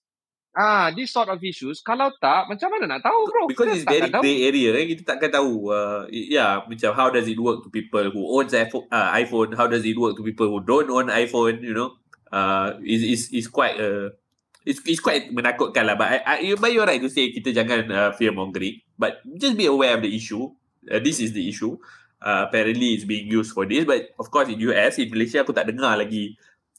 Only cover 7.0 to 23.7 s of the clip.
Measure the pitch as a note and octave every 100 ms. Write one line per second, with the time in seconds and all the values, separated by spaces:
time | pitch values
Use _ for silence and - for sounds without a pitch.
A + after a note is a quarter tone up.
7 | C3 B2 A2+ A2 A#2+ F#2+ - A2 G#2 G#2+
8 | G2 G2+ F2+ C3 C3+ B2 A2+ B2+ - A#2
9 | F#2+ G#2+ B2 A#2+ G#2+ A2+ A#2 A#2 A2 A2+
10 | A#2 G2+ A2 A2 G#2+ G#2 F#2 C3+ C#3+ B2+
11 | B2 A2 A#2+ B2 A2+ A2+ A#2+ A2 B2+ -
12 | _ - _ G2 G2 G2 G2 - - A2+
13 | A2+ A2+ - A#2+ A2+ - B2 G2+ G#2+ G2+
14 | G2 - _ _ _ _ - C4+ D#3+ E3
15 | - D3 B2+ A#2+ A#2+ A#2+ A#2 B2+ G#2+ G2+
16 | G#2 C3 C3 D3+ F#3 G3+ A3+ A#3+ G#3+ C3+
17 | C3 C3 B2+ B2 B2 A#2+ A#2 A#2 A2 G2
18 | G2+ - A2 F#2+ F#2+ F#2 F#2+ A2+ _ -
19 | A2+ - - E3 C#4 G#3+ D#3 C#3 C3 A2+
20 | G#2+ A2 - G#2+ C3+ - _ _ - A2+
21 | C3+ D#3 A2+ G#2+ F#2 G#2+ A2 D#3+ - -
22 | _ _ G2+ G2 G2+ A2+ A2 A#2+ B2 G#2+
23 | G2 G#2 G2+ A2 A2 - G2